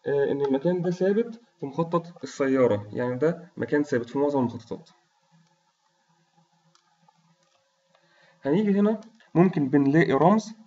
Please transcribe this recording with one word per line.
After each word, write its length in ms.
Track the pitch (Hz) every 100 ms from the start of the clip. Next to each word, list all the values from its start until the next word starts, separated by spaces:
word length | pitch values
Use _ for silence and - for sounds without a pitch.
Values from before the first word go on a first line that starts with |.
| 123
آه، 260 | 143 139
إن 80 | 139
المكان 420 | 139 135 170 180
ده 80 | 175
ثابت 500 | 175 185 202 240 - _ _
في 60 | 143
مخطط 560 | 147 165 170 170 -
السيارة، 640 | 131 - 135 135 120 104 104
يعني 240 | - 123 127
ده 360 | 151 175 - -
مكان 260 | 120 147
ثابت 280 | 147 127 117
في 80 | 139
معظم 200 | 143 143
المخططات. 520 | 120 113 - 95 - _ _ _ _ _ _ _ _ _ _ _ _ 165 165 170 165 165 165 165 _ _ 165 _ 165 170 _ _ _ _ _ _ _ _ _ _
هنيجي 380 | 139 165 208 196
هنا 200 | 202 220 - _ _
ممكن 340 | 156 185 156 135
بنلاقي 440 | 143 139 156 170
رمز 420 | 135 160 220 - -